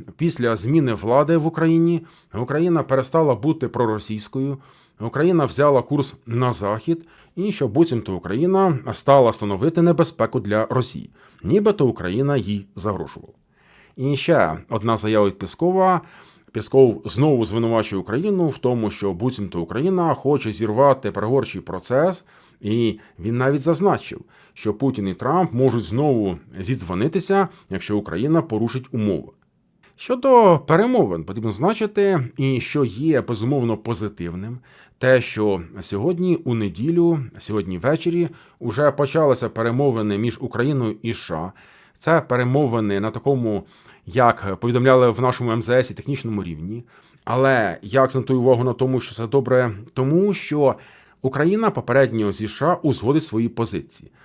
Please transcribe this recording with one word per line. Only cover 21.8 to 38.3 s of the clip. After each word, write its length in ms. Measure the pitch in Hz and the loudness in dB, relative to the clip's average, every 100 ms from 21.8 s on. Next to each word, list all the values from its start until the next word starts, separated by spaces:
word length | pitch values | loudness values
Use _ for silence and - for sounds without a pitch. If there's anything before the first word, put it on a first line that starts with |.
| - 127 170 180 - _ - _ | -4 0 0 -2 -10 _ -20 _
і 380 | 101 113 117 104 - - | -4 0 0 -2 -10 -10
він 180 | 95 120 | -6 -2
навіть 220 | 127 143 | 0 0
зазначив, 600 | 135 156 196 127 - - - _ _ | 0 0 2 0 -4 -16 -18 _ _
що 200 | - 110 | -8 -6
Путін 340 | 104 139 131 98 | -2 -2 -2 -4
і 60 | |
Трамп 380 | 90 123 165 180 | -4 -2 0 0
можуть 300 | 117 131 117 | 2 2 2
знову 560 | 90 110 147 123 101 82 - 92 | -2 -2 0 2 0 -4 -8 -10
зідзвонитися, 880 | 92 127 87 90 135 196 - 196 190 - - | -6 -6 -4 -4 -2 -2 0 0 0 -4 -10
якщо 260 | 95 - 104 | -10 -4 -4
Україна 440 | 104 82 135 160 | -4 -4 0 0
порушить 440 | 160 - 113 127 127 | 0 -2 -2 -4 -8
умови. 360 | 123 107 85 - - _ _ _ _ _ - | -4 -2 -2 -6 -18 _ _ _ _ _ -14
Щодо 640 | - 254 269 247 214 160 - | -6 -2 4 6 8 6 4
перемовин, 580 | 160 233 254 123 85 | 2 4 2 2 0
потрібно 280 | 78 104 110 | -6 -6 -6
значити, 760 | 101 165 220 214 208 196 180 123 - | -2 -2 0 -2 0 2 2 -2 -2
і 240 | 135 127 | -2 -2
що 240 | - 151 | -2 -2
є, 360 | 131 98 156 143 | -2 0 0 0
безумовно, 560 | 110 113 113 139 120 110 | 0 -2 -2 0 0 -2
позитивним, 840 | 113 104 104 - 85 87 104 123 - _ _ _ | -4 -6 -6 -8 -10 -8 -10 -12 -18 _ _ _
те, 220 | 127 131 | 2 4
що 420 | 117 - 107 95 85 - | 2 -2 0 0 -4 -14
сьогодні, 560 | 90 98 131 175 180 170 | -8 -4 -2 -2 0 0
у 180 | - | 0
неділю, 640 | 117 101 82 135 170 170 160 120 - | -2 -2 -4 -2 2 2 2 -4 -12
сьогодні 400 | - 107 90 92 | -6 -4 -4 -4
ввечері, 500 | 123 160 170 170 170 | -2 0 0 -2 -2